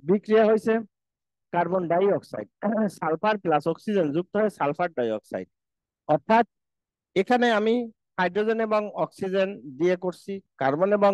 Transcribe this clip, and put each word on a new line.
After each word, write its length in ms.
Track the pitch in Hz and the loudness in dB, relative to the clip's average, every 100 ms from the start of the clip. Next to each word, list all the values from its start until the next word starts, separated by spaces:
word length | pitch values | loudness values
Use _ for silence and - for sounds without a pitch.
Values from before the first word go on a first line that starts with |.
বিক্রিয়া 400 | 143 202 196 214 214 | 0 0 2 4 4
হইছে 260 | 220 226 226 214 _ _ _ _ _ _ | 2 0 -2 -4 _ _ _ _ _ _
কার্বন 300 | - 170 185 170 | -2 0 -2 0
ডাইঅক্সাইড, 600 | 170 196 170 - 113 104 - | 2 2 0 -4 -14 -14 -6
<clears throat> 280 | 208 220 214 | -4 -2 -2
সালফার 440 | - 165 160 214 214 | -4 -4 -2 -2 -2
প্লাস 260 | 180 151 156 | 0 0 0
অক্সিজেন 400 | 165 - 202 156 | -6 -2 -2 0
যুক্ত 200 | 147 180 208 | -2 -4 -2
হয়ে 140 | 214 | -2
সালফার 380 | - 143 143 175 | -2 -4 -2 -4
ডাইঅক্সাইড। 560 | 156 120 107 - 101 92 _ _ _ _ _ - | -2 -4 -4 -6 -10 -10 _ _ _ _ _ -2
অর্থাৎ 360 | 151 - 226 240 _ _ _ _ _ _ - | -2 2 2 2 _ _ _ _ _ _ -4
এখানে 300 | 190 247 240 | 0 2 2
আমি 220 | 214 214 240 233 - _ - | 2 2 -2 -4 -12 _ -4
হাইড্রোজেন 420 | 180 180 214 220 | -2 0 -2 0
এবং 220 | 220 214 208 185 | 0 -2 -2 -6
অক্সিজেন 520 | 160 - 190 190 190 196 135 131 | -6 -6 -4 0 -2 -4 -12 -2
দিয়ে 200 | 175 180 | 0 0
করছি, 360 | 180 175 - 196 - - | -4 -8 -10 -12 -12 -4
কার্বন 320 | 135 147 190 | -2 0 0
এবং 200 | 208 202 | 2 2